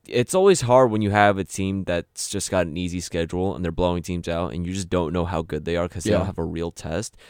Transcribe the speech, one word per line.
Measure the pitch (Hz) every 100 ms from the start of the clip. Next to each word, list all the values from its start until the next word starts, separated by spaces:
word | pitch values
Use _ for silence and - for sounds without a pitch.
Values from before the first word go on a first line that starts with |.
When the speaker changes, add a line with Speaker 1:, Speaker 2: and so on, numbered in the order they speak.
| -
Speaker 1:
it's | 123 120
always | 185 196 185
hard | 120 127 123
when | 107
you | 104
have | 104 104 95
a |
team | 90 - 95 98
that's | 90 87 - - -
just | 101 -
got | 92 85
an | 82
easy | 87 90
schedule | - 85 85 90 95
and | 76
they're | 85
blowing | 80 90 87
teams | 87 87 85
out, | 82 87
and | 78 85
you |
just | 98 87
don't | 90 78
know | 90
how | 87 85
good | 82 78
they | 78 85
are | 87
'cause | 87
they | 92
Speaker 2:
Yeah. | 101
Speaker 1:
don't | 90
have | 85
a |
real | 82 82 85
test. | - 80 87 117 -